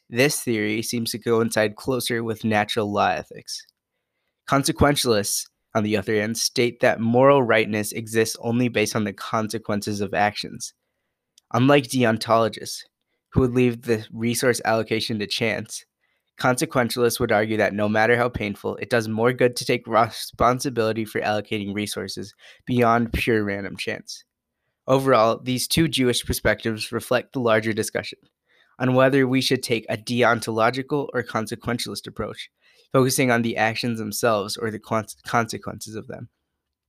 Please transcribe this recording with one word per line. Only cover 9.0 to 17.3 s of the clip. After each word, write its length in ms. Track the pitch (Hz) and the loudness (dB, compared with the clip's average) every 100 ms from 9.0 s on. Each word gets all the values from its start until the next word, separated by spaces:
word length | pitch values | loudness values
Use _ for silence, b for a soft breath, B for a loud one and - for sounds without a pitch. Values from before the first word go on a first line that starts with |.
| 104 | -4
the 80 | |
consequences 880 | 98 - 113 107 110 - 104 107 104 | -6 -6 -4 -4 -6 -4 -4 -4 -4
of 120 | 101 | -2
actions. 600 | 82 104 - - - - - _ _ _ _ _ _ _ | 0 0 -2 -10 -10 -14 -16 _ _ _ _ _ _ _
Unlike 340 | 117 131 147 120 | 2 4 4 4
deontologists, 960 | 131 117 110 - 113 110 - - - - _ _ _ _ | 0 2 2 2 2 2 -2 -12 -14 -16 _ _ _ _
who 100 | - | 0
would 160 | 127 123 | 2 4
leave 260 | 123 117 | 2 2
the 240 | 120 110 110 | -2 -2 -4
resource 480 | 113 117 117 131 113 - | -6 -4 0 0 0 0
allocation 520 | 113 107 110 - 113 | 0 0 -4 -4 -4
to 80 | 101 | -4
chance, 580 | - 117 98 107 - - _ _ _ _ - | -2 -2 -4 -8 -14 -16 _ _ _ _ -2
consequentialists 800 | 131 127 143 135 117 123 120 - | 0 0 0 0 0 2 0 2
would 140 | 120 | 0